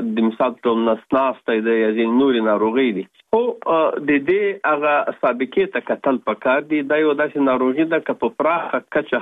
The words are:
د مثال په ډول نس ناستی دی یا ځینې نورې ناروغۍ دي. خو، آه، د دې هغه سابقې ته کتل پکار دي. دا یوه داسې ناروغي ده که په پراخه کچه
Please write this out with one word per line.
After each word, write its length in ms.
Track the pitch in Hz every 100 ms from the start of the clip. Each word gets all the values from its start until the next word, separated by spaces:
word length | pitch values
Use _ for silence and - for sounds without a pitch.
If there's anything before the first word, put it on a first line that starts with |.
| 117
د 100 | 110 113
مثال 260 | 110 127
په 100 | 117
ډول 160 | 120 113 113
نس 160 | 110 - 131
ناستی 420 | 135 117 - 113 113
دی 100 | 113
یا 100 | 110
ځینې 240 | 110 113 120
نورې 180 | 139 120 110
ناروغۍ 400 | 104 110 123 127 95
دي. 80 | - _ -
خو، 80 | 220 240 233 -
آه، 160 | 165 156 - 147
د 20 | 143 143
دې 140 | 196 202 196 147
هغه 240 | 147 151 147 - -
سابقې 460 | 139 120 127 196 190
ته 100 | 120 -
کتل 280 | 110 143 123
پکار 420 | - 104 131 139 151
دي. 80 | 151
دا 160 | 139 151
یوه 120 | 156 143
داسې 260 | 147 143 135
ناروغي 360 | 127 127 135 160
ده 80 | 160 -
که 80 | 123
په 100 | 117 -
پراخه 400 | 151 165 - 127 - 151
کچه 240 | 147 123